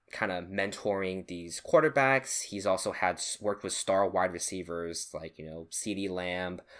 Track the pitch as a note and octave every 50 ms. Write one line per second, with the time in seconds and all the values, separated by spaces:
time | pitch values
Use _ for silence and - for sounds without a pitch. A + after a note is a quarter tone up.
0 | _ _ - - A2+ G2 F#2 F2 F2 F2 F#2+ G2+ G2 G2+ G2+ - - G#2+ G2+ G2
1 | G2 F#2 F#2 F#2+ F2+ - F2+ F2 E2+ E2+ E2 - - - - D#3+ D3+ D#3 - C#3+
2 | C3+ C3 C3+ C3+ C3 - - - - - G2+ G2+ F#2 G2+ F#2+ F2+ - G#2+ F#2 -
3 | F#2 F2+ F2 - - - - - G2+ G#2 G2+ - - F#2 - - - - F#2+ F#2+
4 | G2+ F#2+ F#2 F#2 F#2 F#2 F2 E2+ - - F#2+ F#2 E2+ E2 E2+ E2+ E2+ E2+ E2 -
5 | - - - D#2+ D#2+ D#2+ - - D#2+ D#2+ D#2 E2 E2 - - - - A2 G2+ F#2+
6 | G2 F#2+ F#2 F2+ F2+ F2+ F2+ F2+ F#2 F2+ F#2 F2+ - _ - -